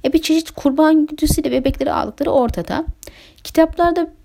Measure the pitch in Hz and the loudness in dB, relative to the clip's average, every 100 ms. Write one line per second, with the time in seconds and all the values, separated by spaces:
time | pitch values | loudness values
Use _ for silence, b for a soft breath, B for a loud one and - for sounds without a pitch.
0 | - 320 - 320 320 - 277 269 311 320 | -2 0 0 0 -2 -4 0 2 4 4
1 | 302 302 302 - 294 254 269 - 269 - | 2 0 0 0 0 0 -2 -2 -2 -2
2 | - - 294 277 240 208 170 - 320 - | -4 -4 -2 0 0 -2 -6 -6 -6 -10
3 | B B B B - - 320 330 339 349 | B B B B -4 2 2 2 0 0
4 | 330 - | -4 -8